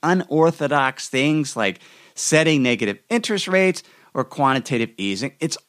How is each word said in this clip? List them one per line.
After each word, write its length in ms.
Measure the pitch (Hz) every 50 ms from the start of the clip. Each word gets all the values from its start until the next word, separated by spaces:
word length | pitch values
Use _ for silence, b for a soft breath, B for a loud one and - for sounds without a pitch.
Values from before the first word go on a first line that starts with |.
| -
unorthodox 1040 | 165 185 185 - - 143 156 160 165 160 - 151 135 147 143 135 131 - - - -
things 480 | - 131 139 151 156 156 143 127 -
like 240 | 120 107 95 92 - B B B B B B B
setting 480 | B - - 156 156 160 165 156 139
negative 380 | 127 123 120 101 117 101 98 - _ -
interest 380 | 226 240 226 - 214 190 - 185
rates 340 | 185 190 190 185 185 - - b b b b b b
or 100 | 135 123
quantitative 640 | - - 151 143 135 131 131 117 - 135 117 113 113 -
easing, 340 | - 98 98 95 95 135 135 - -
it's 180 | 156 - - - _